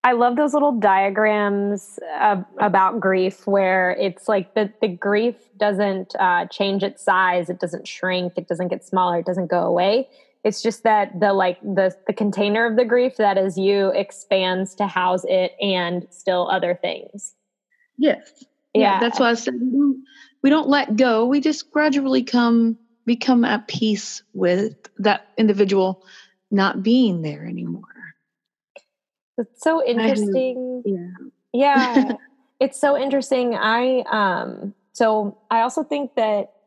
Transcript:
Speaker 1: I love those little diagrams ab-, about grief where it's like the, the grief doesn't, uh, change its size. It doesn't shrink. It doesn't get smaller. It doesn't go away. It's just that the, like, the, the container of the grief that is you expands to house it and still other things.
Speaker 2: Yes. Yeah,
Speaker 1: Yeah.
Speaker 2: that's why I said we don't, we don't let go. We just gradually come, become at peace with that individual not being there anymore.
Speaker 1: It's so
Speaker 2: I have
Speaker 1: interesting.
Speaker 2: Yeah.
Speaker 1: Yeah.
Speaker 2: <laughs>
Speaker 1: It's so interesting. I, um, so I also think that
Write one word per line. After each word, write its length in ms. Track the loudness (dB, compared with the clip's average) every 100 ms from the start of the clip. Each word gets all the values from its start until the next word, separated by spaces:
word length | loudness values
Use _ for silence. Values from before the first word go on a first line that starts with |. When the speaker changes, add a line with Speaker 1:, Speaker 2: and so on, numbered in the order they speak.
Speaker 1:
I 80 | 2
love 240 | 4 2 2
those 180 | 0
little 240 | 2 2 2
diagrams 1200 | 2 4 2 2 0 2 0 0 -2 -4 -8 -16 -10
ab-, 320 | 0 0 0 -6 -2
about 400 | 0 2 2 0
grief 460 | 0 0 0 -4 -2
where 420 | 0 2 2 0 0
it's 300 | -4 -4 -2
like 260 | -2 -2
the, 180 | -4 -4 -2
the 60 | -4
grief 480 | -2 -2 0 0 -4 _ _
doesn't, 580 | -2 0 -2 -2 -8 -2
uh, 260 | 0 0 -2
change 380 | -4 -2 -2
its 180 | -4 -4
size. 480 | 0 2 2 0 -4
It 80 | -6
doesn't 300 | -6 -8 -12
shrink. 460 | -8 -4 -4 -4 -8
It 100 | -6
doesn't 220 | -6 -4
get 160 | -6
smaller. 340 | -4 0 0 0
It 80 | -2
doesn't 220 | -4 -2
go 120 | -2 0
away. 420 | 0 2 0 -2 _ _ _
It's 180 | -6 -2
just 220 | -6 -2
that 340 | 2 2 0 0
the, 140 | 0
like, 280 | 2 0 -2
the, 340 | -4 0 0 -2 -6
the 60 |
container 520 | -2 -2 0 0 2
of 120 | 2 2
the 80 |
grief 320 | 2 2 2 2
that 220 | 0 2
is 200 | 0 0
you 300 | 2 2 2
expands 880 | 0 -4 -10 -2 0 0 -2 -4 -4
to 100 | -4
house 380 | 0 0 -2 0
it 260 | 0 0 -4
and 460 | -2 -2 -2 -4 -8
still 380 | -8 -2 -2 0
other 300 | -2 -2 -4
things. 540 | -6 -8 -12 -18 -18 _ _ _ _ _ _ 0
Speaker 2:
Yes. 480 | 0 0 -6 _ -20 _ _
Yeah, 100 | 2 2
Speaker 1:
Yeah. 60 | 2
Speaker 2:
that's 180 | 0 2
why 120 | 0
I 40 |
said 200 | 2 -4
we 140 | -4 -2
don't, 320 | 2 2 0 -8 -20 -20 _
we 60 | 2
don't 180 | 4 4
let 260 | 0 2
go. 320 | 2 2 4 2
We 140 | 2
just 320 | 0 -2 -4
gradually 500 | 0 2 2 2 0
come, 560 | 2 2 4 4 2 -2 _ _
become 400 | -4 -2 2 2
at 220 | 4 0 -4
peace 560 | -2 0 -2 -4 -14 _
with 420 | -2 0 0 -2 -6 -20 -2
that 280 | 0 0 -4 0
individual 680 | 2 4 2 2 0 -2 -12 -20 -20 _ _
not 320 | 0 0 0
being 380 | 2 4 4 0
there 240 | -4 -8
anymore. 380 | -10 -10 -8 -10 -14 -20 -20 _ _ _ _ _ _ -20 _ _ _ _ _ -10
Speaker 1:
It's 260 | -10 _
so 200 | -2 0 0
Speaker 2:
I 20 |
have 60 | 0
Speaker 1:
interesting. 840 | 0 0 0 0 -2 -4 -8 -6 -4
Speaker 2:
Yeah. 200 | -6 -6 -14 -20 _ _
Speaker 1:
Yeah. 600 | 0 2 2 2 0 -2 -6
Speaker 2:
<laughs> 40 | -12 _ _ _
Speaker 1:
It's 200 | -4 0
so 160 | 0 0
interesting. 580 | 0 -2 -2 -2 -2
I, 460 | -2 0 0 0 0 -2
um, 600 | 0 0 -2 -6 -10 -12 -14 _
so 420 | -4 -2 -2 -4 -10 _
I 100 | -2
also 240 | -2 -4
think 300 | -6 -6 -6 -2
that 360 | -2 -2 -4 _